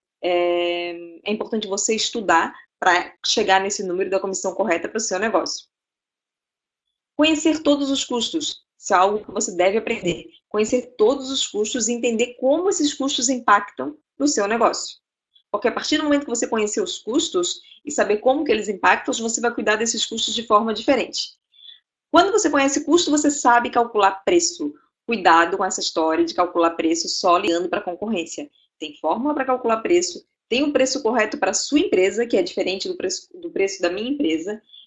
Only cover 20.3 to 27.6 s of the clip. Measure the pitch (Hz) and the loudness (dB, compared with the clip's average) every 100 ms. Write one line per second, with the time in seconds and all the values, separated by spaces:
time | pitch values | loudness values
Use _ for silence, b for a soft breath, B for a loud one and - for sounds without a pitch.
20.3 | 240 226 240 226 214 226 269 180 - - | -4 2 2 2 -2 0 0 0 -6 -10
21.3 | - _ B B B _ _ _ 320 381 | -14 _ B B B _ _ _ 4 4
22.3 | 415 311 294 269 277 294 339 339 294 294 | 2 2 2 2 0 2 2 4 2 2
23.3 | 285 262 240 240 247 233 214 196 196 - | 2 4 4 4 0 0 4 2 2 2
24.3 | 175 170 - 147 B B _ - 226 180 | 2 2 -4 -8 B B _ -6 0 4
25.3 | 165 170 190 190 180 - - 160 160 165 | 6 4 0 -4 -4 -4 -2 0 2 0
26.3 | - 175 175 170 170 160 165 - - 190 | 0 0 2 0 2 0 0 -2 -2 2
27.3 | 175 170 170 | 2 2 -2